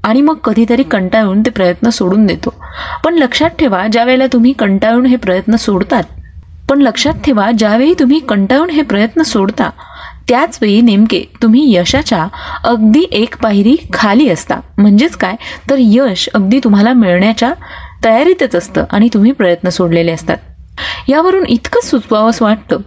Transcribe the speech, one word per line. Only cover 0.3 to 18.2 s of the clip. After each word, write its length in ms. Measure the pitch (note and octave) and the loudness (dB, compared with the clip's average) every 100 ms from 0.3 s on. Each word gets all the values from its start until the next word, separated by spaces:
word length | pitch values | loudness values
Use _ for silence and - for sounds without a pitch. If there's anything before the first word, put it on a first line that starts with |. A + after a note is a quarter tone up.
कधीतरी 480 | D#4 B3 A3 A3+ A#3 | 0 -2 0 0 0
कंटाळून 580 | C4+ G#3 F#3 G#3+ G#3 F#3+ | 0 -2 0 0 0 0
ते 100 | A#3 | 0
प्रयत्न 380 | A#3 F3+ F3 A3+ | 0 -2 0 -2
सोडून 380 | A3+ F#3 G3+ G#3 | 0 0 2 2
देतो. 280 | - - - - - - - | 0 -6 -10 -16 -16 -12 -6
पण 100 | D#4 | -2
लक्षात 360 | E4+ C4 - D#4+ | 0 0 0 -2
ठेवा, 360 | E4 D4 F#3+ G#3 | 0 -2 0 0
ज्या 180 | A3+ | 0
वेळेला 220 | A#3+ C4 C4 | 0 0 0
तुम्ही 200 | B3 A#3+ | 2 2
कंटाळून 540 | C4+ G#3 G3 G#3+ A#3 B3+ | 0 0 0 0 2 2
हे 100 | B3 | 0
प्रयत्न 400 | F#3 F#3 F#3+ A3+ | 0 -2 0 -2
सोडतात, 480 | - F#3+ G3 B3+ - - - - - - - | 0 -2 0 -2 -4 -12 -20 -20 -20 -14 -2
पण 100 | C#4 | 2
लक्षात 340 | C4+ G#3 C#4 | 2 0 -4
ठेवा, 360 | - - A3+ G3+ A#3 | -2 -2 0 0 0
ज्यावेळी 360 | A3 A3 C#4+ F4+ | 2 2 2 2
तुम्ही 200 | C4 D4+ | 2 0
कंटाळून 520 | C4+ G#3 G3 C4 F4 | 0 -2 0 0 0
हे 120 | D4+ | -2
प्रयत्न 400 | C#4+ G3+ A3 E4 | -2 0 -2 0
सोडता, 480 | D#4 A3 F#3+ G#3+ F#3+ - - - - - - | -2 0 -2 -2 -4 -6 -20 -20 -20 -14 -2
त्याच 300 | B3 E4 - | 0 0 -2
वेळी 180 | G#3+ G3+ | 0 2
नेमके 420 | A#3 G3+ A3 - - - | 4 4 2 0 -6 -2
तुम्ही 340 | A#3 A#3 D4 F#3+ | 2 4 4 2
यशाच्या 500 | F3 C4+ D4+ F#3+ E3+ - - - | 2 -2 -2 -2 -4 -8 -14 -8
अगदी 360 | - A#3 G#3+ B3+ F4+ | -4 0 2 2 2
एक 240 | G#3 A3+ - | -2 -4 -2
पायरी 400 | A3+ G3+ G3+ D#4 - | -2 2 2 0 -2
खाली 360 | - G#3+ G#3 D4 | -2 0 2 2
असता. 260 | D#3+ - - - - | 0 -4 -8 -6 0
म्हणजेच 360 | G#3 G3+ D#4 | 4 4 2
काय, 200 | - F#3 G#3+ - - - | -2 -6 -6 -12 -14 -4
तर 40 | C4+ | 0
यश 500 | A#3 A3 C4+ F#3 - | 4 4 2 -2 -4
अगदी 260 | A3 F#3+ B3+ | -2 0 0
तुम्हाला 280 | B3+ G3+ G#3+ | 2 2 2
मिळण्याच्या 600 | B3+ G3+ F3 G3+ A3 A#3+ F4 - - - - | 2 2 2 0 0 -2 -4 -12 -18 -20 -4
तयारीतच 500 | A3+ A3+ | 0 2